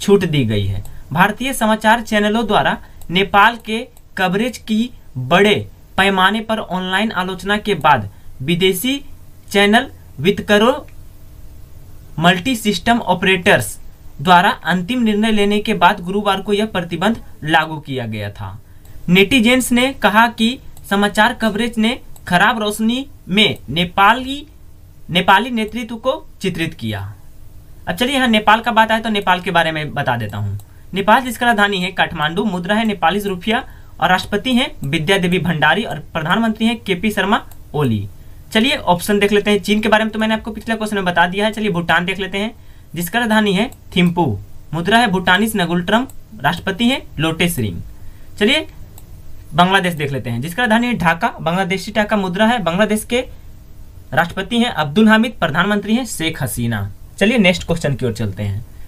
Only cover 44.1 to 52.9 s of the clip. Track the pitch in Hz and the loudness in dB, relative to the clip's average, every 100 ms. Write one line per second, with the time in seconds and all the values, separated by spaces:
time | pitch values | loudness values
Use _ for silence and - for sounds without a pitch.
44.1 | 170 170 98 - - - 156 170 226 240 | 2 0 -2 -8 -16 -10 -6 2 2 4
45.1 | 185 180 185 226 214 170 175 175 214 262 | 0 2 2 2 0 0 -2 0 0 0
46.1 | - - 107 143 170 - 185 240 277 - | -8 -16 -4 -2 -2 -4 0 0 0 -4
47.1 | - 160 160 175 131 110 87 - - - | -4 -4 0 -2 0 -4 -6 -10 -14 -16
48.1 | - - - 208 294 392 - - - - | -16 -16 -2 0 2 -2 -12 -18 -18 -20
49.1 | - - - - 147 180 196 180 147 143 | -18 -16 -16 -4 2 4 4 0 -2 -4
50.1 | 135 117 117 147 170 247 220 240 240 170 | -4 -4 -6 -6 -4 0 2 2 0 0
51.1 | 165 233 - 156 180 190 190 196 208 208 | 0 -2 -2 -2 -2 -2 -4 -2 -2 0
52.1 | 220 185 180 220 247 170 170 214 | 0 -2 2 2 2 0 0 2